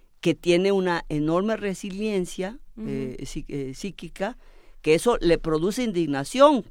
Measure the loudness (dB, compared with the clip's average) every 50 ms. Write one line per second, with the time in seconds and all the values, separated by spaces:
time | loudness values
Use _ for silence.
0 | -20 _ _ _ -2 -2 -2 0 2 2 4 4 4 2 2 2 2 0 0 -2
1 | -2 -4 -4 -2 0 0 0 0 0 0 -2 -4 -4 -6 -6 -8 -8 -10 -8 -6
2 | -4 -2 -2 -2 -4 -4 -6 -8 -8 -8 -8 -12 -16 -18 -16 -12 -10 -8 -6 -6
3 | -6 -8 -8 -10 -10 -10 -8 -8 -8 -8 -8 -8 -8 -8 -8 -10 -10 -10 -10 -10
4 | -14 -14 -8 -8 -6 -6 -6 -10 -16 -20 -20 -20 -20 -20 -20 -2 2 4 4 4
5 | 4 4 2 4 4 4 4 4 2 0 0 0 0 0 0 0 -2 -2 0 -2
6 | -2 -2 -2 -4 -4 -2 4 6 8 8 8 6 0 -4